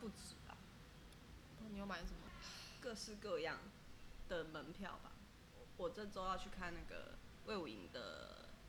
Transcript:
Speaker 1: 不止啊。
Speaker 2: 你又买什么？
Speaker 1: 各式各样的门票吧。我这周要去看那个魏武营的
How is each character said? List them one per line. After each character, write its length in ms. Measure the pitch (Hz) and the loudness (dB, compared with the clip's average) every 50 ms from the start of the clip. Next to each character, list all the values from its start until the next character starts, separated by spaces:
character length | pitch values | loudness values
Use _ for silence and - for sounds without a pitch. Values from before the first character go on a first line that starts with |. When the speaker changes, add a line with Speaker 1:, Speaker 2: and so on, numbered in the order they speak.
Speaker 1:
不 80 | 240 220 | -2 -2
止 240 | - - - - - - - - | -2 -2 -4 -6 -6 -6 -6 -6
啊。 80 | - - - - - - - - - - - - - - - - - - - - - - 220 220 | -6 -6 -8 -8 -10 -10 -10 -10 -10 -10 -10 -10 -10 -10 -10 -8 -8 -8 -8 -8 -6 -6 -4 -2
Speaker 2:
你 80 | 208 202 | 0 0
又 80 | 202 | 2
买 120 | 196 185 170 | 2 2 2
什 120 | 175 185 | 2 0
么？ 180 | - - - - - - - - - - - - - - | 0 -2 -4 -4 -6 -6 -4 -6 -6 -6 -6 -6 -6 -2
Speaker 1:
各 140 | - 262 226 | 0 0 2
式 220 | 208 - 220 214 | 2 0 -2 -2
各 240 | 208 208 208 180 156 | 0 2 6 6 6
样 180 | 156 160 147 139 - 202 - - - - - - - - - - - - | 8 6 4 4 0 -4 -8 -8 -8 -8 -6 -6 -6 -4 -4 -2 0 4
的 160 | 190 170 156 | 4 4 4
门 280 | 160 156 160 135 - 175 | 4 2 -2 -2 -2 -2
票 200 | - 196 175 - - - | -2 -2 -2 -2 -2 -4
吧。 100 | - - - - - - - - - - - - - - | -6 -6 -8 -8 -10 -10 -10 -12 -10 -10 -10 -8 -6 0
我 140 | - 190 165 | 4 4 4
这 160 | 170 208 208 | 4 4 0
周 180 | 202 208 196 185 | 0 2 4 6
要 140 | 185 185 180 | 6 6 6
去 100 | - 202 | 4 2
看 240 | - 190 180 175 170 | 0 2 2 2 2
那 80 | 165 156 - | 2 0 0
个 300 | 90 85 - - - - - - - - - | 0 -2 -2 -2 -4 -6 -6 -8 -8 -4 2
魏 100 | - 220 | 4 4
武 140 | 196 165 135 | 4 4 4
营 220 | 107 104 90 85 - | 2 0 -2 -2 0
的 560 | 127 113 95 80 71 58 50 50 50 50 - - - - | 0 0 0 0 -2 -2 -4 -4 -6 -6 -6 -8 -8 -8